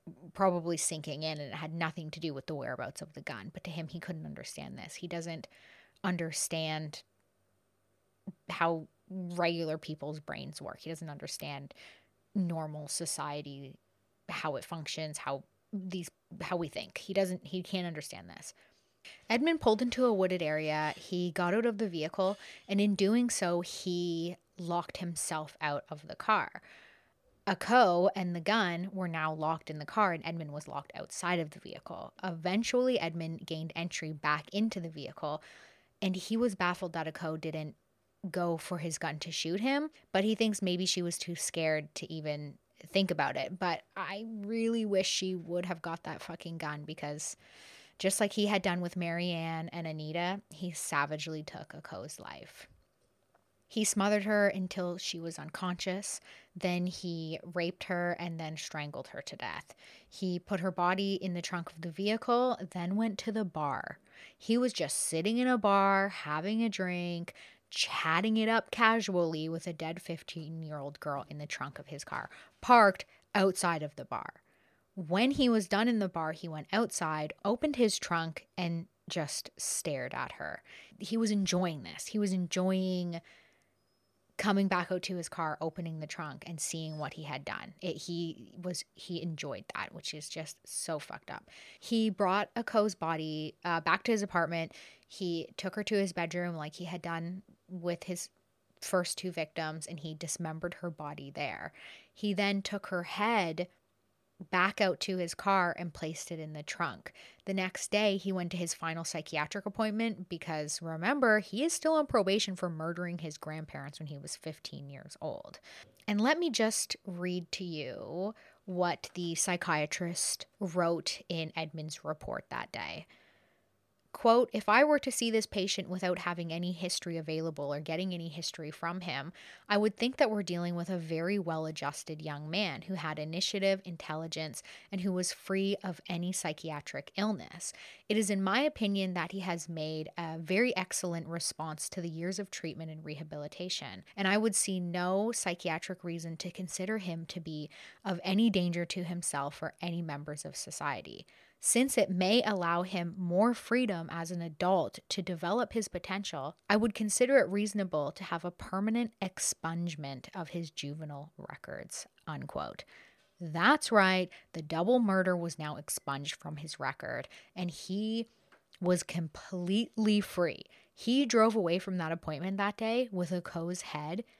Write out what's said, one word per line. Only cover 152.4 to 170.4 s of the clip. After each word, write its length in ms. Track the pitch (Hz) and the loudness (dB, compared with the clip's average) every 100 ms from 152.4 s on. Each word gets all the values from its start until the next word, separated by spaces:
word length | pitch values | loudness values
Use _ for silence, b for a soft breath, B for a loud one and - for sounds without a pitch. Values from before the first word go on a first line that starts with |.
allow 420 | 214 202 170 170 | 4 2 2 2
him 300 | 185 190 170 175 | 2 0 -2 -2
more 340 | 175 175 226 | 2 6 6
freedom 560 | 233 - 240 247 175 165 | 4 2 2 4 0 -4
as 200 | 170 165 | -6 -4
an 100 | 175 | -4
adult 580 | 170 151 180 190 139 - - | -6 0 4 6 4 -4 -6
to 100 | - | -4
develop 540 | 175 170 175 220 247 | -2 -2 0 2 2
his 140 | 226 202 | 0 -2
potential, 680 | 180 - 190 202 156 135 - - | -6 -4 -4 -4 -6 -6 -8 4
I 80 | 208 | 6
would 160 | 226 | 6
consider 420 | - 214 - 247 269 | 2 0 4 8 8
it 140 | 185 | 8
reasonable 640 | 202 208 208 190 156 143 | 2 0 0 0 0 0
to 120 | - | -4
have 220 | 185 170 180 | -4 -4 -4
a 40 | |
permanent 640 | - - 190 208 226 233 - | -8 -6 -2 2 2 0 -2
expungement 1080 | 190 - - - 165 170 175 151 139 131 - | -6 -2 -2 -2 -4 -2 -2 -4 -8 -8 -10
of 140 | 202 160 | -8 -6
his 220 | 175 160 | -6 -6
juvenile 640 | - 143 151 156 143 151 - | -6 -8 -6 -8 -10 -12 -14
records," 680 | - - - - - - - _ - | -14 -12 -10 -10 -10 -12 -12 _ -10
unquote. 580 | 147 135 - 69 - - B B B B _ | -8 -6 -6 -6 -8 -16 B B B B _
That's 540 | 170 160 196 302 - | -6 4 6 6 6
right, 380 | 220 190 185 185 B B | 6 6 4 0 B B
the 80 | 170 | -10
double 380 | 151 160 185 247 | -4 0 4 6
murder 360 | 220 190 185 180 | 6 4 4 2
was 220 | 170 156 | 0 -4
now 180 | 151 147 | -6 -6
expunged 580 | 151 - - 139 143 - | -6 -6 -4 -4 -4 -8
from 200 | 160 151 | -8 -8
his 240 | 156 - | -8 -4
record, 480 | 135 - - 123 135 B B | -4 -4 -4 -6 -6 B B
and 160 | - 180 | -4 -4
he 560 | 156 - 190 220 226 226 b b b _ - | -4 -4 -2 0 -2 -4 b b b _ -2
was 220 | 175 180 | 2 2
completely 1200 | - 175 165 - - 185 180 202 233 - 214 208 | 2 -4 -4 -8 -10 -4 2 2 2 2 4 4
free. 400 | 190 - | 2 0